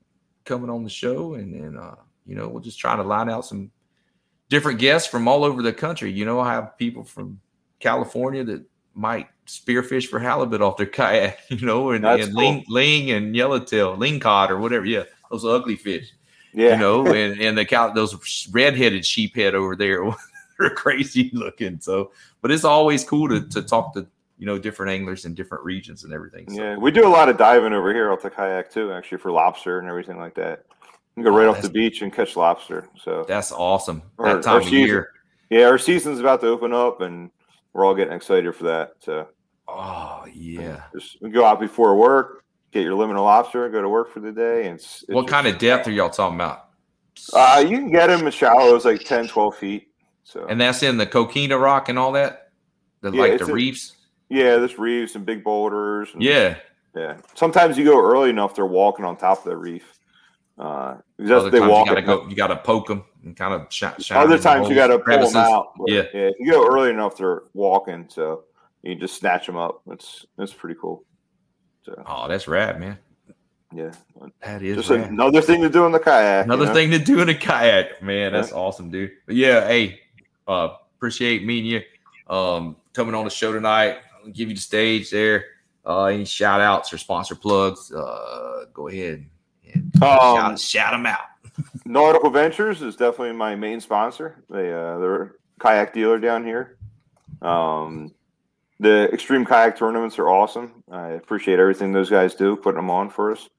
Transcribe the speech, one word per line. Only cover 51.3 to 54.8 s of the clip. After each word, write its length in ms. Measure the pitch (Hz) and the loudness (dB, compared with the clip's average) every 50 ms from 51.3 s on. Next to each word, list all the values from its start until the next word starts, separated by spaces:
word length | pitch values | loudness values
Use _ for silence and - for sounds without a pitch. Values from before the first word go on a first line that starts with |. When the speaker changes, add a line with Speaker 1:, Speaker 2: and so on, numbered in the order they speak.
| - 143 143 135 139 131 | -2 -6 -4 -2 0 2
Speaker 1:
rock 280 | 131 135 139 135 135 - | 2 2 2 2 0 -4
and 80 | 123 127 | -4 -2
all 140 | 131 131 135 | -2 0 0
that? 400 | 139 139 139 - - - _ _ _ _ _ _ _ _ _ _ _ - | 0 -2 -2 -4 -10 -20 _ _ _ _ _ _ _ _ _ _ _ -8
The, 80 | 101 95 | -4 0
Speaker 2:
Yeah, 80 | - | 2
Speaker 1:
like, 120 | 101 107 - | 4 4 4
Speaker 2:
it's 100 | - 90 | 2 0
Speaker 1:
the 40 | 87 | -2
Speaker 2:
in 40 | - | 0
Speaker 1:
reefs? 420 | 117 123 131 127 - - - - _ _ _ _ _ _ _ | 0 -2 -2 -4 -8 -14 -16 -20 _ _ _ _ _ _ _
Speaker 2:
Yeah, 280 | 131 135 131 123 120 120 | 0 2 4 6 6 4
there's 200 | 120 123 - | 4 0 -2
reefs 380 | - | -4